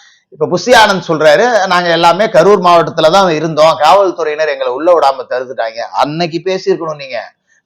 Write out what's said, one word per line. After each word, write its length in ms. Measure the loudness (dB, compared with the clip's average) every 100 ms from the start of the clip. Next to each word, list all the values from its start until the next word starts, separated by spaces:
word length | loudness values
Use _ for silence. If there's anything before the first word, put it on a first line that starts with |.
| _ _ _
இப்ப 180 | -8 -4
புஷி 240 | -4 2
ஆனந்த் 360 | 4 4 0 -4
சொல்றாரு, 600 | 0 2 4 2 0 0
"நாங்க 220 | -2 0
எல்லாமே 360 | 0 2 2 0
கரூர் 360 | 2 4 4
மாவட்டத்துல 500 | 4 2 2 0 2
தான் 180 | 2 2
இருந்தோம், 480 | 0 -4 2 2 4
காவல்துறையினர் 720 | 2 4 2 -2 -6 -4 -4
எங்களை 260 | -4 -4
உள்ள 260 | -2 0 2
விடாம 320 | 2 0 -4
தடுத்துட்டாங்க." 460 | -8 -8 -8 -8 -8
அன்னைக்கு 640 | -8 -4 -4 -2 -6 -6
பேசியிருக்கணும் 520 | -6 -6 -2 -4 -4 -12
நீங்க, 380 | -12 -12 -12 _ _ _